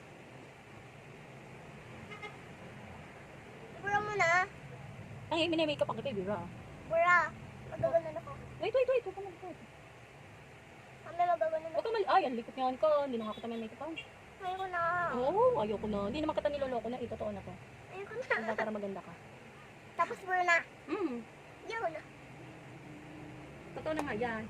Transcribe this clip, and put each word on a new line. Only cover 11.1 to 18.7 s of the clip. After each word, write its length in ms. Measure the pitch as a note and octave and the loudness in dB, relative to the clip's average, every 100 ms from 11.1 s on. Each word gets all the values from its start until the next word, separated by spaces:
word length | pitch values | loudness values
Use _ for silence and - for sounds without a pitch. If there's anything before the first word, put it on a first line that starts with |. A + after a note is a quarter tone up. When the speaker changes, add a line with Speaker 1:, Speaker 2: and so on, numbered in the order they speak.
| E4+ | 2
Speaker 1:
magaganon 380 | F4 E4 D#4+ D#4+ | 4 6 4 2
Speaker 2:
Huwag 100 | E4 D#4+ | 0 0
Speaker 1:
ako. 100 | A4+ | 2
Speaker 2:
ka 80 | |
mal-, 160 | A4 F#4+ | 2 6
ay, 120 | F4 | 6
ang 120 | C#4+ A#3+ | 6 2
likot 180 | A#3 | -4
nga 200 | C4 B3+ B3+ | 0 0 4
ka. 140 | D#4 D4 C#4+ | 6 6 4
Hindi 100 | A#3 | 0
na 80 | |
nga 120 | G#3+ G#3+ | -2 -4
kita 100 | A#3 | -4
may 140 | A#3 | -4
makeup 200 | A3 A#3 | -6 -6
on. 120 | D4 D#4+ - - - - | -6 -6 -10 -14 -18 -8
Speaker 1:
Ayoko 300 | F#4 F#4+ F#4+ | -4 -2 -2
na. 140 | F4 E4+ F4 E4+ B3 | 2 4 4 2 4
Speaker 2:
Oo, 260 | C4 F#4+ B4+ A#4+ | 4 8 8 8
ayoko 280 | G#3+ G#3 G#3+ | 4 0 0
na. 120 | G3+ | 0
Hindi 160 | G3+ D4 | 2 2
naman 160 | D#4 D4+ | 2 2
kita 140 | D4 | 2
niloloko 340 | C#4+ C4 A#3+ A#3 | 2 2 0 0
na. 140 | B3 | -4
Eh, 80 | A#3 | -4
totoo 220 | A3+ A3 | -4 -4
na 80 | G3+ | -4
to. 120 | F#3 F3+ - - - | -6 -10 -14 -16 -12
Speaker 1:
Ayoko 220 | F#4 G4+ | -10 -6
na. 220 | A4 B4+ A4 | -4 0 2
Speaker 2:
Diba, 160 | A3 | 2
para 160 | G#3+ A3 | 0 0